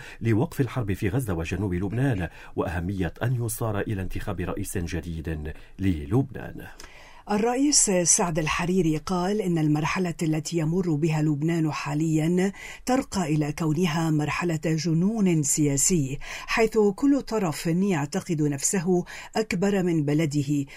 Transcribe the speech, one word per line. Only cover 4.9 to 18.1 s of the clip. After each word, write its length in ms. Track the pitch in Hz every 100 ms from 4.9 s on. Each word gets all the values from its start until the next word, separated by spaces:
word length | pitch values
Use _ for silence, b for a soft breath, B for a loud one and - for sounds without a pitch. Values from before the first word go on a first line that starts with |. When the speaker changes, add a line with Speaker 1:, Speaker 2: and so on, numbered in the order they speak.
| 85 80 82 80 78 76 B B -
Speaker 1:
للبنان. 880 | 95 82 71 123 139 - - - - - B B B B -
Speaker 2:
الرئيس 600 | 208 233 247 294 269 220
سعد 480 | 180 170 - 180 165
الحريري 580 | 156 151 175 185 165 156
قال 440 | 151 185 180 214
إن 180 | 190 165
المرحلة 560 | 151 151 156 185 180 -
التي 360 | 160 156 - 165
يمر 360 | 156 180 175
بها 280 | 147 160 156
لبنان 500 | 156 143 156 170 156
حاليًا 800 | 139 143 147 160 156 160 180 196 B B B -
ترقى 360 | 254 - 196
إلى 300 | 151 151 147
كونها 580 | 147 160 151 180 165 160
مرحلة 500 | 151 147 - 175 156
جنون 800 | 165 156 165 160 190 226 190 160
سياسي، 760 | 143 160 147 139 - 180 131 139 B B B
حيث 320 | - 220 226 208 190
كل 260 | 285 277
طرف 440 | - 220 180 - 175
يعتقد 760 | 170 202 160 147